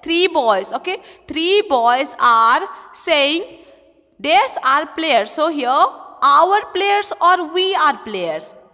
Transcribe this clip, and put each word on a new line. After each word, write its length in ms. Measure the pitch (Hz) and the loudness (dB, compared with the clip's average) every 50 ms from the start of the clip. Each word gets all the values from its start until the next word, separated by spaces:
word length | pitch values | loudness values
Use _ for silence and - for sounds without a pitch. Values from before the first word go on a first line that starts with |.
| - | -6
Three 240 | 311 330 339 359 | -2 0 0 0
boys. 460 | 370 330 320 262 226 208 190 196 - - | 0 0 0 0 2 0 0 -2 -6 -8
Okay, 300 | 247 - 359 370 381 - - - _ _ - | -8 -6 -6 -8 -8 -10 -18 -20 _ _ -10
three 340 | - 302 320 349 381 415 415 415 | -6 -4 -2 0 2 0 0 0
boys 480 | 302 247 226 233 240 254 285 285 - - | 0 0 2 2 2 0 -2 -4 -4 0
are 420 | - 240 233 226 226 226 247 302 370 392 - - - - - | 2 2 4 4 4 4 2 0 -2 -6 -12 -18 -20 -18 -16
saying 680 | - - - 330 294 277 277 302 339 415 - - - - - - _ _ _ _ _ _ _ _ _ | -10 -2 0 0 2 2 0 0 -2 -6 -8 -16 -20 -20 -20 -20 _ _ _ _ _ _ _ _ _
these 400 | - 277 320 381 466 - - - - | -2 2 2 2 2 0 -4 -4 -2
are 220 | 254 269 294 311 | 0 0 0 -2
players. 440 | 302 - - 320 320 269 233 202 220 | -4 -6 -6 -2 0 0 0 0 0
So 180 | - - 302 339 | -2 -2 -2 -2
here 200 | 330 285 247 240 | -2 -2 -2 0
our 960 | 262 294 339 494 - - - - - - - 277 277 285 330 370 392 415 415 - - | 2 2 2 0 0 -6 -20 -20 -10 -2 2 4 4 4 4 4 2 0 0 -2 -6
players 400 | 370 381 403 403 403 415 - - - | -4 0 0 0 0 -2 -4 -6 0
or 320 | - 339 370 359 359 302 320 | 2 2 2 2 0 -4 -2
we 220 | 359 370 381 392 | -2 -2 0 0
are 220 | 349 311 302 277 - | 0 0 0 0 -2
players? 560 | - 220 214 190 180 165 156 160 160 - - - - _ | -8 -10 -8 -6 -6 -6 -6 -8 -8 -12 -16 -18 -20 _